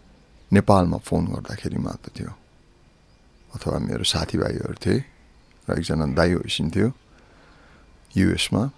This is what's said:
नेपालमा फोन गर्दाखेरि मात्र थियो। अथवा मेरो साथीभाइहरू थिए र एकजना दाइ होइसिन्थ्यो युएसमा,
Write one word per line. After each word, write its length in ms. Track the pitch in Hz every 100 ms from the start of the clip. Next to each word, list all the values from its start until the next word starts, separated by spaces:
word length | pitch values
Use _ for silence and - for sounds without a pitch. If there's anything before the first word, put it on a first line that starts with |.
| - - _ - -
नेपालमा 440 | 98 98 98 87 -
फोन 280 | - 82 85
गर्दाखेरि 520 | - - - - -
मात्र 340 | - - - -
थियो। 100 | - - _ _ _ _ - _ _ _ _ _ - -
अथवा 240 | - -
मेरो 240 | - 57
साथीभाइहरू 680 | - - 80 - - - -
थिए 300 | - - 107 - - - - _ _ -
र 80 | -
एकजना 280 | 82 80 76
दाइ 260 | 73 85
होइसिन्थ्यो 600 | 87 - - 82 92 110 - _ - - - - - - - - - - 92
युएसमा, 540 | 92 87 - 101 131